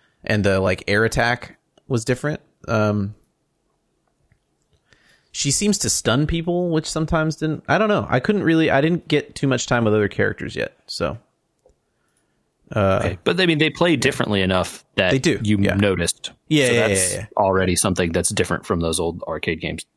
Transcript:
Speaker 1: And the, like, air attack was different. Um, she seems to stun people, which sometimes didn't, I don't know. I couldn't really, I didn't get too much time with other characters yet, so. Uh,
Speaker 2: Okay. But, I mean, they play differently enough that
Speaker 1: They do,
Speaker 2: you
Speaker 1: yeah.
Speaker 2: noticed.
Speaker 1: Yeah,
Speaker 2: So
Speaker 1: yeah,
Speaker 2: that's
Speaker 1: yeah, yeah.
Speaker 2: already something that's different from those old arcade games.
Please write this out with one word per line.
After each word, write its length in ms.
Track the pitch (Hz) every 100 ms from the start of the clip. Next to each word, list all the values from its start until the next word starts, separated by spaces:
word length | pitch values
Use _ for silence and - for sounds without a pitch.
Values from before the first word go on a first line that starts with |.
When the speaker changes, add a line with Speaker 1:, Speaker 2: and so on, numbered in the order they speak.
| _ _
Speaker 1:
And 200 | - 107
the, 160 | 98 95
like, 240 | 95 95 -
air 160 | 101
attack 540 | 110 123 117 120 - - _ _ -
was 180 | 127
different. 360 | 110 123 147 156 _ _ -
Um, 480 | 110 107 104 101 - _ _ _ _ _ _ _ _ _ _ _ _ _ _ _ _ _ _ _ _ _
she 180 | - 143
seems 280 | - 208 202
to 120 | 113
stun 360 | - 117 123 151
people, 440 | 170 165 175 180
which 180 | 160 -
sometimes 460 | 156 160 170 156 147
didn't, 280 | 156 - -
I 100 | 170
don't 100 | 214
know. 180 | 196 -
I 100 | 127
couldn't 220 | - 208
really, 280 | 160 160 160
I 100 | 135
didn't 280 | 156 170 -
get 260 | 147 -
too 120 | - 139
much 200 | 127 -
time 180 | 123
with 100 | 113
other 140 | 107 101
characters 460 | - 101 98 -
yet, 220 | - - - -
so. 300 | - 78 110 _ _ _ _ _ _ _ _ _ _ _ _ _ _ _
Uh, 260 | 110 98 -
Speaker 2:
Okay. 160 | - -
But, 160 | - 175
I 60 | 180
mean, 100 | 156
they 140 | 156
play 260 | - 175 143
differently 460 | 131 139 123 101
enough 420 | 92 92 87 - - -
that 140 | 92
Speaker 1:
They 60 | 131
do, 200 | 160 107
Speaker 2:
you 140 | 110 104
Speaker 1:
yeah. 160 | 98
Speaker 2:
noticed. 580 | 101 101 90 85 - - - -
Speaker 1:
Yeah, 180 | 151 127
Speaker 2:
So 60 |
Speaker 1:
yeah, 160 | 120 110
Speaker 2:
that's 240 | 95 92
Speaker 1:
yeah, 40 | 95
yeah. 60 | 104 -
Speaker 2:
already 400 | 98 95 92 90
something 360 | 104 90 90
that's 160 | 87 -
different 360 | 104 90 - -
from 140 | 87
those 200 | 82 82
old 220 | 85 85 -
arcade 340 | 78 - 78
games. 240 | 78 82 -